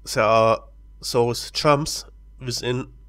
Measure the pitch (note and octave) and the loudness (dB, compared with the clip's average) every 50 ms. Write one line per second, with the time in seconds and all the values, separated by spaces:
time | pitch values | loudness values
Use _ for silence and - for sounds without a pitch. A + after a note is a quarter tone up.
0 | - - - C3 A2 G#2 A2+ A2+ A2 A2 A2+ - - - - - - - - - | -12 -6 -2 0 2 4 4 4 6 4 2 0 -2 -12 -20 -20 -20 -20 -20 -16
1 | - - - B2+ A#2+ A#2+ A#2 A#2 - - - - - D#3 D3 C#3 D#3 - - - | -10 -4 0 0 0 0 -2 -6 -8 -8 -6 -2 2 2 2 2 0 -4 -8 -10
2 | - - - - - - - - C3 B2+ A#2+ - - A#2+ B2+ B2+ C3 - - - | -12 -16 -20 -20 -20 -20 -20 -16 -10 -10 -8 -6 -4 -4 -4 -4 -4 -8 -14 -20
3 | - | -20